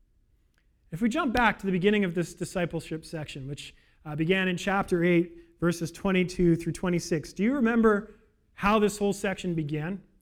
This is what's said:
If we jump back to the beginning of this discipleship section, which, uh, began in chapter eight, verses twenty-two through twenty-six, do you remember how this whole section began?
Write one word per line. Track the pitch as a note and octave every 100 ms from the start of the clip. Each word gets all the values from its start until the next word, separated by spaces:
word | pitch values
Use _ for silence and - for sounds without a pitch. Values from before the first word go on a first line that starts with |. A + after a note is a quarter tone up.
| _ _ _ _ _ _ _ _ _
If | D#3+
we | A3+
jump | D4 D#4
back | B3 A3+ -
to | F#3+
the |
beginning | F3+ G3 G#3
of | F#3+
this | F3 E3+
discipleship | - E3 F#3 F3 E3 - D#3
section, | - D#3+ D3 D3 C3
which, | C#3+ - - _ _
uh, | D#3 D3+
began | D#3+ F#3+ F#3
in | F3+
chapter | G3+ G3 F#3+ F3
eight, | F3 F3 F3 - - _
verses | E3+ E3+ E3
twenty-two | - G3 F#3 F3+ - F3 E3
through | E3+
twenty-six, | - F3+ F3 - D#3+ -
do | -
you | G#3+
remember | C#4+ A3+ A#3 A3 G3+ - - _ _ _
how | - G3 A3
this | G#3 G#3
whole | G3+
section | G3 G3+ F#3+ F#3
began? | E3 D3 D3+ D#3+ G3 - _